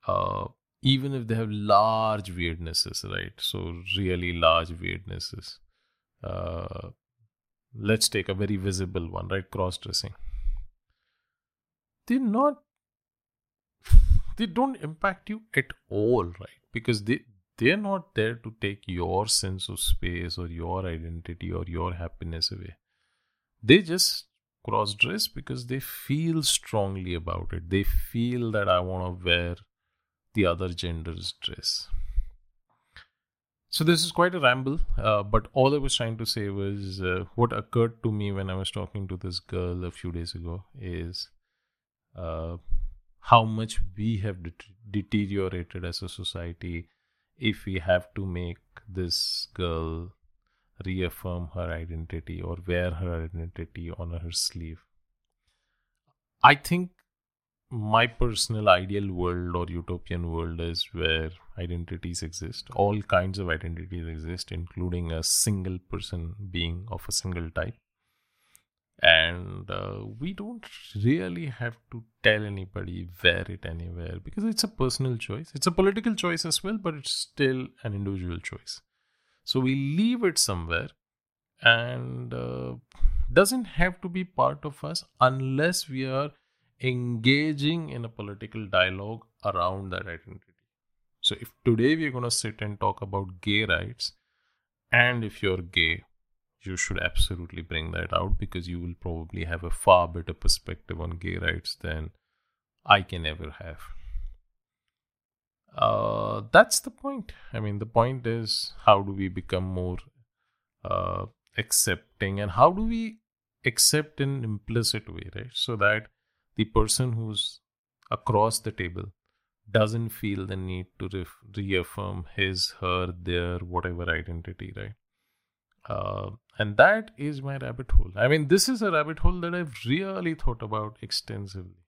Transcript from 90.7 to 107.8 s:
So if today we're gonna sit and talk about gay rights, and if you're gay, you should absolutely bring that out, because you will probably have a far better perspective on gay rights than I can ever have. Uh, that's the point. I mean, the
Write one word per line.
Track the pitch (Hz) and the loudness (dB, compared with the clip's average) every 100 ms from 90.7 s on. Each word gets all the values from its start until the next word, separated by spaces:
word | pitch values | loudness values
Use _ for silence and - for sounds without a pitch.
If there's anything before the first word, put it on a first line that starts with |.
| _ _ _ _ _ | _ _ _ _ _
So | - - | -4 -4
if | 113 _ - | -10 _ 2
today | 110 123 160 | 4 4 4
we're | 156 | 0
gonna | 127 120 | -4 -2
sit | - 110 104 | -2 -4 -6
and | 104 101 | -8 -2
talk | 101 98 | -2 -2
about | 95 98 98 90 | -4 -4 -4 -6
gay | - 104 107 | 0 2 2
rights, | 82 92 - - _ _ _ _ _ _ _ _ | 0 -2 -8 -10 _ _ _ _ _ _ _ _
and | 120 123 123 | 4 4 2
if | 110 - | -4 -2
you're | 101 92 | 0 0
gay, | 87 90 80 87 - _ _ _ _ _ | 0 2 2 0 -6 _ _ _ _ _
you | - 92 | -10 -6
should | - 90 | -4 -2
absolutely | 87 - - 87 85 85 | 0 2 2 0 -8 -12
bring | 82 82 80 | -8 -6 -6
that | 82 87 | -6 -2
out, | 85 92 - | 0 2 0
because | 101 90 87 | -2 -6 -6
you | 87 | -8
will | 87 87 | -8 -8
probably | 92 82 80 92 85 | -8 -8 -8 -8 -6
have | 85 | -6
a | 85 | -4
far | - - 90 85 | 0 8 8 8
better | 85 82 | -4 -8
perspective | 78 85 - - 85 - 82 | -2 2 2 0 -12 -10 -8
on | 82 | -6
gay | 85 87 87 | -6 -6 -4
rights | 85 82 - - | -2 -4 -6 -10
than | 85 78 80 _ _ _ _ _ _ _ | -8 -8 -8 _ _ _ _ _ _ _
I | - 104 | 4 4
can | 92 90 80 | 4 -6 -6
ever | 78 78 - | -6 -10 -12
have. | 85 76 - - - - - - _ _ _ _ _ _ _ _ _ _ _ _ _ - | -16 -16 -14 -14 -8 -8 -8 -12 _ _ _ _ _ _ _ _ _ _ _ _ _ 0
Uh, | 107 107 107 107 107 107 107 | 2 2 0 -2 -4 -6 6
that's | 170 233 - | 8 8 4
the | - | -4
point. | - 277 277 - - - | -10 -10 -8 -12 -16 -10
I | 113 | -6
mean, | 107 | -4
the | 101 | -4